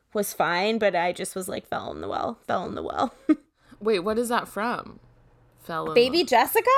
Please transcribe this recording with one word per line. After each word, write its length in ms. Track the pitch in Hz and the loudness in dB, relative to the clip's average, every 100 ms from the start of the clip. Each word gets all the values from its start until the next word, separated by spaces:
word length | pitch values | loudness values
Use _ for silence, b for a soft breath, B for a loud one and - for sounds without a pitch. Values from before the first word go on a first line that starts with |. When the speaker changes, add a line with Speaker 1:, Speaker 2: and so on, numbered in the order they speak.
| _ | _
Speaker 1:
was 200 | 208 202 | -4 -2
fine, 440 | - 160 175 208 226 | 0 0 2 2 2
but 160 | 208 175 | 2 2
I 160 | 180 | 0
just 220 | 180 190 190 | -2 -6 -8
was 120 | 185 | -6
like, 180 | - - | -8 -6
"Fell 240 | - - | -6 -6
in 80 | 76 | -10
the 80 | 92 | -6
well, 300 | - - 233 - | -4 -4 -6 -4
fell 200 | 190 170 | -4 -2
in 80 | |
the 80 | - | -6
well." 320 | 82 - 247 - - | -6 -2 -2 -2 0
<laughs> 520 | 302 _ _ _ - | 0 _ _ _ -6
Speaker 2:
Wait, 200 | 208 196 | 0 0
what 180 | 190 220 | 0 -2
is 100 | 233 | 0
that 200 | 233 - | -2 -4
from? 500 | 196 233 202 - - - _ _ _ _ _ | -6 -4 -4 -8 -16 -20 _ _ _ _ _
Fell 260 | - 160 160 | -10 -6 0
in 40 | |
Speaker 1:
Baby 240 | 160 254 330 | 2 4 2
Speaker 2:
the 40 | |
Speaker 1:
Jessica? 460 | 247 233 254 453 494 | 2 4 4 2 4